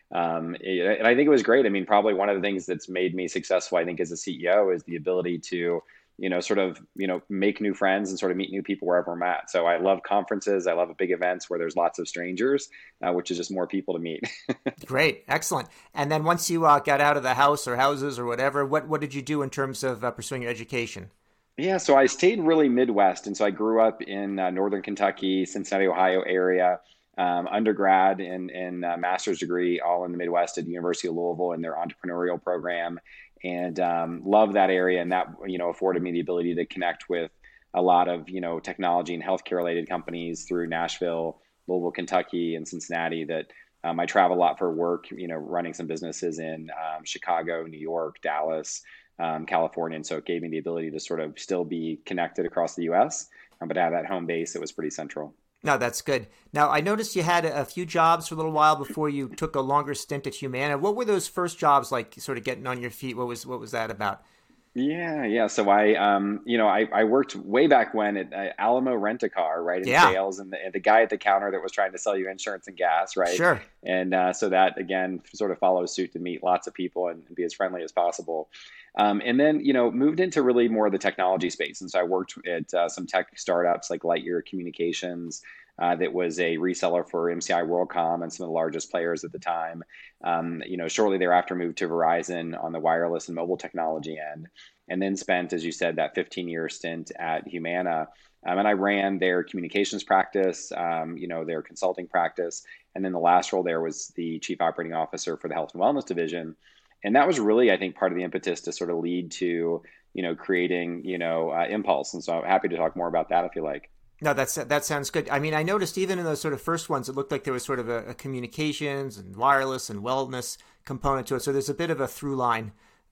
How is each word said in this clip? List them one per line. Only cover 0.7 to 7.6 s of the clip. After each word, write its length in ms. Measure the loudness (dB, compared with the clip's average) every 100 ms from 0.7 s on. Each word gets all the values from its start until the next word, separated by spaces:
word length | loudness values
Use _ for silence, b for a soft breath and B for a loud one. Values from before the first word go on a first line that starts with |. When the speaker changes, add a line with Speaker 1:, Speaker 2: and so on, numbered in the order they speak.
| 0 2 4
Speaker 1:
and 60 | 4
I 80 |
think 120 | 6 6
it 40 |
was 120 | 6
great. 240 | 6 4 4
I 20 |
mean, 160 | 2
probably 300 | 4 4 6
one 160 | 4 2
of 60 | 2
the 40 |
things 240 | 0 -2
that's 240 | -4 -6 -4
made 260 | -2 0
me 140 | 0 -4
successful, 480 | -4 0 0 2 0
I 80 |
think, 160 | 0 -2
as 100 | -4
a 60 | -6
C 240 | -8 -4
E 80 | 2
O 220 | 4 4
is 120 | 2
the 120 | -2 -6
ability 420 | -2 0 0 -4 -4
to, 320 | -4 -2 -2 -6 b b -8
you 140 | -2
know, 100 | -2
sort 180 | 0 2
of, 220 | 0 -2 -12 -6
you 100 | -2
know, 140 | -4 -4
make 320 | 0 0 2